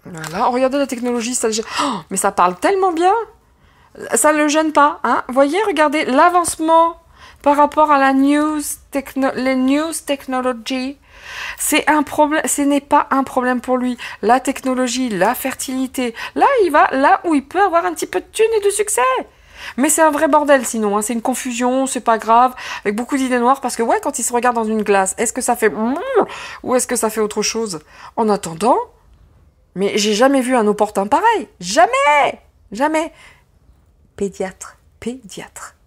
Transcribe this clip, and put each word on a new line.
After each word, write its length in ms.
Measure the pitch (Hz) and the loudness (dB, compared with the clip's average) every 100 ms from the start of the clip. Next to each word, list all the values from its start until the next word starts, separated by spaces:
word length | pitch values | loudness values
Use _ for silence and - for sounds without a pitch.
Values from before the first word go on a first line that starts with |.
| - | -16
Voilà, 340 | 170 160 175 247 | -12 -8 -2 0
regardez 320 | 247 262 277 | 2 0 0
la 80 | 277 | -2
technologie, 480 | 233 247 240 226 | -4 -4 -2 -4
ça 140 | 247 233 | -2 -2
le 40 | |
gê-, 120 | 220 214 - | -2 -6 -4
oh, 140 | 285 202 - | -4 -4 -6
mais 60 | 190 | -2
ça 160 | 202 | -2
parle 240 | 196 180 180 | 2 2 2
tellement 360 | 330 392 381 | 0 2 0
bien. 200 | 320 359 453 440 - _ _ _ _ _ - - | 2 2 0 -4 -16 _ _ _ _ _ -16 -6
Ça 180 | - 302 | 2 2
le 140 | 302 302 | 4 2
gêne 260 | 302 320 | 2 2
pas, 280 | 311 285 339 | 2 2 2
hein. 200 | 226 - - | -2 -2 0
Voyez, 300 | 254 285 349 427 | 2 2 2 -2
regardez 380 | 320 302 262 | 2 2 2
l'avancement 960 | - 262 349 359 339 - 320 330 330 339 _ _ - - | 0 4 4 4 -2 -4 2 4 4 -2 _ _ -20 -2
par 140 | 285 285 | 0 4
rapport 340 | 294 302 302 | 2 4 4
à 80 | 285 | 4
la 140 | 269 | 4
news 480 | 269 277 294 302 302 294 - _ | 4 4 2 0 -2 -6 -12 _
techno-, 440 | 277 269 - 262 | -8 -6 -4 -2
les 220 | - 262 262 | 0 -2 0
news 360 | 262 285 320 311 | 2 0 -2 -6
technology. 920 | - 277 - 254 254 240 220 262 254 285 _ - - - - - | -6 -8 -4 -4 -4 -6 -6 -6 -6 -10 _ -20 -18 -14 -14 -8
C'est 300 | - 302 - | -2 0 2
un 140 | 302 | 0
problème, 400 | 277 - 302 311 262 | 0 0 2 2 -2
ce 160 | - | 0
n'est 180 | 285 285 | 2 0
pas 280 | 277 294 - | 2 2 2
un 140 | 269 | -2
problème 360 | 262 262 247 254 | 0 -2 -2 -2
pour 180 | 247 254 | -2 -2
lui. 180 | 247 240 - - | -2 -6 -12 -6
La 160 | 208 254 | 2 2
technologie, 680 | 269 269 262 254 254 240 254 | 2 -4 -4 -2 -2 -2 -4
la 260 | 190 196 | 0 0
fertilité, 800 | 247 262 - - 262 262 - 247 226 - | 0 -6 -8 -6 -4 -4 -4 -6 -6 -10
là, 120 | 277 415 539 | 2 2 4
il 60 | 349 | 2
va 180 | 294 359 | 4 2
là 280 | 269 285 381 | 4 2 2
où 100 | 349 | 2
il 100 | 294 | -2
peut 180 | - 349 | -2 0
avoir 220 | 403 339 | 2 2
un 100 | 359 | 0
petit 120 | 311 - | -6 -4
peu 140 | 370 | -6
de 60 | - | -6
thunes 120 | - 440 453 | 0 2 2
et 60 | |
de 60 | 403 | 0
succès. 300 | 403 415 - 508 508 - _ _ - - - | 0 -2 0 0 0 -4 _ _ -18 -12 -2
Mais 120 | 294 | 0
c'est 140 | 302 | 4
un 80 | 320 | 2
vrai 180 | 294 311 | 4 2
bordel 360 | 294 285 277 | 4 4 2
sinon, 320 | 240 226 208 202 | 2 -2 0 0
hein. 60 | |
C'est 120 | 214 | -2
une 80 | 233 | -4
confusion, 640 | 220 247 254 233 247 262 262 | -4 -4 -6 -2 0 0 -2
c'est 140 | 254 | -2
pas 180 | 233 226 | 0 0
grave, 360 | 220 226 254 254 - - | 4 4 4 0 -12 -6
avec 100 | - | -4
beaucoup 220 | 208 247 277 | -4 -4 -2
d'idées 240 | 262 247 | 0 2
noires, 200 | 240 269 | 2 0
parce 140 | 247 | -2
que 80 | - | -4
ouais, 160 | 233 403 | -2 0
quand 160 | 330 277 | -2 -4
il 40 | |
se 100 | 226 | -4
regarde 220 | 240 247 | 0 0
dans 100 | 233 | 0
une 180 | 220 220 | -2 -2
glace, 320 | 208 196 190 - | 0 0 0 -2
est-ce 140 | 240 | -4
que 80 | - | -4
ça 160 | 247 240 | -4 0
fait 160 | 214 - 226 294 508 494 - - - - | 0 0 -4 -4 -2 -2 -2 -8 -16 -12
ou 120 | - | -2
est-ce 120 | 247 - | -2 0
que 100 | 247 | -2
ça 140 | 220 | -2
fait 100 | 220 | -2
autre 220 | 208 208 | -4 -4
chose ? 380 | 202 226 220 160 - - - - | -4 -4 -6 -10 -14 -20 -12 -2
En 120 | 220 | 0
attendant, 480 | 196 175 165 220 349 494 _ _ _ _ _ _ _ _ 180 | 0 -4 -2 0 0 -2 _ _ _ _ _ _ _ _ -4
mais 220 | 196 214 | -2 0
j'ai 160 | 208 | 0
jamais 260 | 208 262 277 | 2 2 2
vu 160 | 247 254 | 0 0
un 100 | 208 | 0
opportun 400 | 208 208 - 208 | 0 -2 -2 0
pareil. 420 | 285 440 427 214 _ | 2 2 0 -4 _
Jamais. 800 | 180 233 381 523 554 294 262 - _ _ _ | -2 2 4 4 2 4 2 -4 _ _ _
Jamais. 400 | 208 294 311 320 - - _ _ _ _ _ _ _ _ - | -4 -2 0 -4 -10 -20 _ _ _ _ _ _ _ _ -8
Pédiatre. 600 | 202 - 190 - - - _ _ | -8 -6 -10 -10 -20 -20 _ _
Pédiatre. 800 | 226 262 196 - - - - _ | -12 -12 -16 -18 -18 -18 -20 _